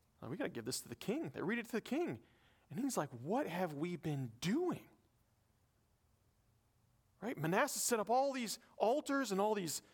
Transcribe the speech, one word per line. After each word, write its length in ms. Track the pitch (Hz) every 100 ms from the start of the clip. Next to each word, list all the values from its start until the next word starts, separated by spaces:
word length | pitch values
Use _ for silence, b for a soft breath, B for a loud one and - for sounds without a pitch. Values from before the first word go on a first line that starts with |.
| _ -
"Like, 100 | 110
we 60 | 180
gotta 140 | -
give 140 | 127
this 160 | 113 131
to 60 | -
the 60 |
king." 380 | 120 - 269 208
They 80 | -
read 160 | 156 240
it 80 | 220
to 60 |
the 80 | 220
king. 400 | - 269 349 120 b b b b b
And 80 | 151
he's 180 | 269 202
like, 140 | 147 120
"What 240 | 135 240 233
have 260 | 170 180
we 220 | 143 175 175
been 340 | 160 143 123 110
doing?" 480 | 165 269 359 233 - - _ _ _ _ _ _ _ _ _ _ _ _ _ _ _ _ _ _ _ _ _ -
Right? 160 | 208 202
Manasseh 440 | 160 196 285 -
set 180 | - 233
up 100 | 196
all 240 | 247 277
these 280 | 262 226 - b b
altars 560 | 202 294 - 277 247
and 80 | 190
all 160 | 214 208
these, 260 | 165 - b